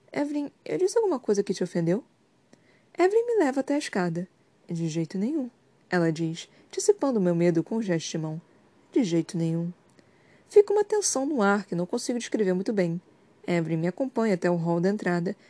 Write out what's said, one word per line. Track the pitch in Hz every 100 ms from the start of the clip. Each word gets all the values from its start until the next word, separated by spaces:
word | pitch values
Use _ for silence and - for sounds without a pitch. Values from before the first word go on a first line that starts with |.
| _
"Evelyn, | - 294 294 285 - -
eu | 311
disse | 359 466
alguma | 427 277
coisa | - 202
que | 196
te | -
ofendeu?" | 180 175 170 190 - _ _ _ _ _ _ _ _ -
Evelyn | 359 427 480
me | 453
leva | 302 269
até | 262 285
a |
escada. | - 202 180 165 185 _ _ _ -
"De | 170 165
jeito | 156 160 190
nenhum", | 214 320 247 - _ _ _
ela | 180 165
diz, | 156 165 160 - _ _
dissipando | - - 415 277 233
meu | 180 170
medo | 175 165
com | 160 226
um |
gesto | 208 165 -
de | 165
mão. | 156 156 - _ _ _ _
"De | 330
jeito | 214 170 160 170
nenhum." | 165 165 170 - _ _ _ _ _ _ _
Fica | 415 403
uma | 415
tensão | 415 427 392 269
no | 269 294
ar | 202 202 190
que | 175
não | 180
consigo | 240 - 240
descrever | - 220 196
muito | 185 196
bem. | 208 175 170 - _ _ _ -
Evelyn | 175 160 165
me | 170
acompanha | - 269 - 226
até | 180 180
o | 175
hall | 165 170
da | 185
entrada | 208 185 175 175 208 -